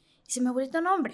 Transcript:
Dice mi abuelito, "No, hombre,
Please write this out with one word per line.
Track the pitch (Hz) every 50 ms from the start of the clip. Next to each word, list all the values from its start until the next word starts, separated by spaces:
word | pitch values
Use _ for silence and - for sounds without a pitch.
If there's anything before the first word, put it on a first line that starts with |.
| _ _ _ _ _
Dice | - - 254
mi | 247
abuelito, | 254 247 254 269 262 - 330
"No, | 339 359 392
hombre, | 359 247 -